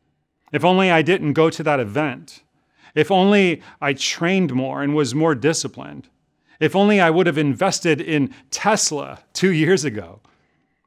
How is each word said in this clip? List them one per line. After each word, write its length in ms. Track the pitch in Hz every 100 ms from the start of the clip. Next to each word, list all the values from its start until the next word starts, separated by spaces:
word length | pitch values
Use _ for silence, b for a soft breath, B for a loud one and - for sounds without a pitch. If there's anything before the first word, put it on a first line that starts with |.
| _ _ _ _ _
If 100 | 143
only 280 | 170 185 190
I 100 | 165
didn't 320 | 160 185 151
go 160 | 139 160
to 140 | 156
that 180 | 156 143
event. 640 | 110 110 151 127 165 - _ _ b b b
If 160 | - 147
only 520 | 190 190 208 185 151 B B
I 140 | 143
trained 580 | 139 - - 170 190 170
more 300 | 127 131 139
and 120 | 143
was 200 | 147 135
more 200 | 131 160
disciplined. 760 | 139 143 160 - - - 139 - _ _ _ b b
If 160 | 151
only 280 | 185 202 208
I 80 | 170
would 160 | 160 175
have 100 | 151
invested 640 | 147 117 190 - 175 147
in 320 | 170 151 131 B B
Tesla 680 | - 202 214 - 147 139 139 _
two 180 | - 185
years 320 | 160 156 190
ago." 360 | 151 104 95 101 _ _ _ _ _ _